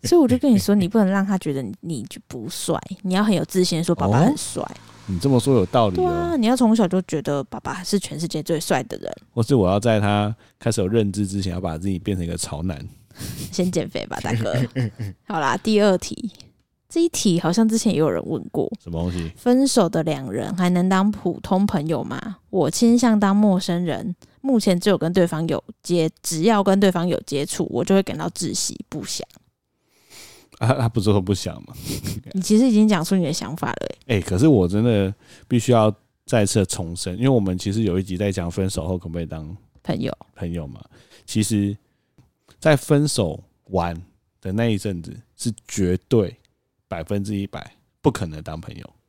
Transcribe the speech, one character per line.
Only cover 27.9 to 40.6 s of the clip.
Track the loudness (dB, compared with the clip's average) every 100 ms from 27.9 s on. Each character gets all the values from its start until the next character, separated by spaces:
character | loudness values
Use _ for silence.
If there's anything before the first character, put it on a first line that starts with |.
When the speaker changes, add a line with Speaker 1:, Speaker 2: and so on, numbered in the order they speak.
Speaker 1:
会 | 2
感 | 2 -6
到 | -8
窒 | -6 -6
息， | -4 -6 -8 -12
不 | -12
想。 | -8 -10 -10 -18 _ _ _ _ _ _ _ -20 -20 -20 _ _
Speaker 2:
啊， | 0
他 | 0 0
不 | 0
是 | 2
说 | 2
不 | 0
想 | -4 -4 -12 -18
吗？ | -14 -10 -8
Speaker 1:
<laughs> | -8 -10 -8
你 | -6
其 | 2 4
实 |
已 | 4
经 | 4 4
讲 | 2
出 | 2 0
你 |
的 | 0
想 | -4 -8 -6
法 | -6
了 | -6 -8 -10 -2
欸。 |
Speaker 2:
欸， | -2
可 | 0 2
是 | 6
我 | 6 4
真 | 2
的 | 2 2 0 -4 _ -20 _
必 | -2
须 | 4
要 | 4 4 0 _ _
再 | -2 0 2
次 | 2 0
重 | -2 -6
申， | -6 -8 -2
因 |
为 | 2
我 | 2
们 | 2 -2
其 | -2
实 | 0
有 | 0 0
一 |
集 | -2 -2
在 | -2
讲 | -2 -4
分 | -2 -2
手 | -2 -4
后 | -6
可 | -6
不 |
可 | -8
以 | -8
当 | -10 -12 -16 _ _
Speaker 1:
朋 | -8 -6
友。 | -6 -8 -16 -10
Speaker 2:
朋 | -8
友 | -8